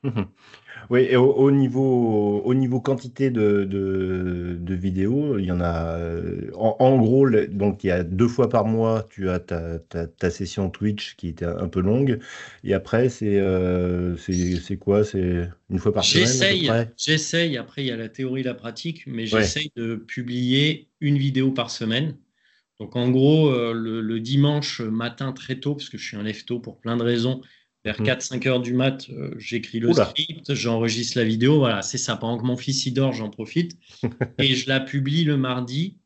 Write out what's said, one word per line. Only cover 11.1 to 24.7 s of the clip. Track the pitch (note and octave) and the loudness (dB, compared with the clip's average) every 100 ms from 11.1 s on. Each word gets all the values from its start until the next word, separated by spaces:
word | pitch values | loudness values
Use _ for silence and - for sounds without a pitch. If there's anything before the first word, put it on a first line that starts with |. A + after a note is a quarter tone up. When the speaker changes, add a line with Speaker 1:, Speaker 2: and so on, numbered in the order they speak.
Speaker 1:
qui | - F2 | -10 -10
était | D#2+ | -6
un | E2+ E2 F2 | -6 -4 -4
peu | F#2 | 0
longue, | F#2 A#2+ C#3 A#2 - - - - | 2 2 2 0 -6 -18 -18 -14
et | - | -2
après, | F#2+ - A2+ B2+ | -2 0 2 2
c'est, | - G#2+ G2+ | 0 0 2
euh, | G2 F#2 F#2 F2+ F2+ F2 F2+ E2+ | 2 2 2 0 0 0 -2 -4
c'est, | - F2+ F2+ F2+ | -2 0 0 -2
c'est | - G2 | -4 -6
quoi ? | - G2+ | 2 2
C'est | G#2 G2 F2+ F2+ F2 - _ | 2 0 0 0 -4 -10 _
une | F#2+ | -2
fois | G#2+ | 0
par | - | 0
semaine, | F2+ D#3+ | 2 4
à | G#3+ | 4
peu | |
Speaker 2:
J'essaye, | C3 G3 G3 D3+ | 2 2 2 2
Speaker 1:
près ? | A2+ A#2 - | 0 -2 -6
Speaker 2:
j'essaye. | - D#3 D#3 E3 E3+ C3 | -2 0 0 0 0 -2
Après, | A2 - | -8 -8
il | C3+ | -6
y | |
a | A2+ | -6
la | A2+ | -8
théorie | - C3 C3 | -8 -6 -4
et | |
la | B2+ | -4
pratique, | A#2+ A#2 A2+ E3 D#3+ - | -6 -10 -10 -10 -10 -10
mais | A#2 | -8
Speaker 1:
Ouais. | A2+ A2 | -2 2
Speaker 2:
j'essaye | G#2 - D3+ - | 2 0 -6 -6
de | A#2 | -6
publier | A2+ - - A#2+ B2 B2 C3 D3 D#3 - _ | -6 -8 -10 -6 -2 2 2 2 0 -10 _
une | D3 C#3+ | 0 2
vidéo | C#3 C3 C3 | 2 2 0
par | C3 A2+ | 0 -6
semaine. | - A2 A#2 D#3 C3+ _ _ _ _ _ _ | -4 -2 -2 -2 -8 _ _ _ _ _ _
Donc, | G#2+ B2+ | -8 -2
en | B2 | 2
gros, | B2+ C3+ D#3 D3+ | 4 6 6 6
euh, | B2 A#2 | 2 0
le, | A#2 A2+ A2+ | -2 -4 -4
le | A2 A2+ | -4 -4
dimanche | A#2 C#3 D3 D3 C#3+ | 0 2 2 2 -4